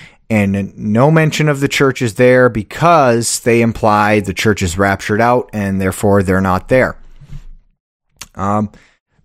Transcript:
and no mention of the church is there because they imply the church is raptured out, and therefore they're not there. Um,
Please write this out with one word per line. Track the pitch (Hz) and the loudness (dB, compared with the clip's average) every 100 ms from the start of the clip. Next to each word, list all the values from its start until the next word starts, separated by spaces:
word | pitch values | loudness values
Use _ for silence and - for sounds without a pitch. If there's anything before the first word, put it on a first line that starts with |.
| - _ _ | -20 _ _
and | 110 101 98 98 - | -2 0 -2 -6 -8
no | 107 107 139 | -2 2 2
mention | 160 156 - 151 | 2 0 0 -2
of | 139 | 0
the | 139 | -2
church | - 139 127 | 0 0 0
is | 123 | -4
there | 101 123 127 127 | 2 4 4 2
because | 113 98 - 165 165 131 117 120 - | 0 -8 -2 2 4 4 0 -2 -4
they | 123 117 | 0 2
imply | 117 107 113 104 107 107 | 0 0 0 2 2 0
the | 101 | -2
church | 90 110 101 | -2 -2 0
is | 95 85 | -2 0
raptured | 98 98 - 107 | 0 -2 -4 0
out, | 117 123 - | 2 0 -2
and | 107 98 95 | -6 -4 -2
therefore | 95 - 104 101 | -4 -2 2 2
they're | 95 92 | 2 0
not | 95 92 - | 0 -2 0
there. | 127 98 - - - - - - - _ _ _ _ _ _ - | 0 0 -4 -18 -20 -18 -18 -16 -20 _ _ _ _ _ _ -20
Um, | - 98 104 104 - _ _ _ _ | -8 -4 -2 -4 -8 _ _ _ _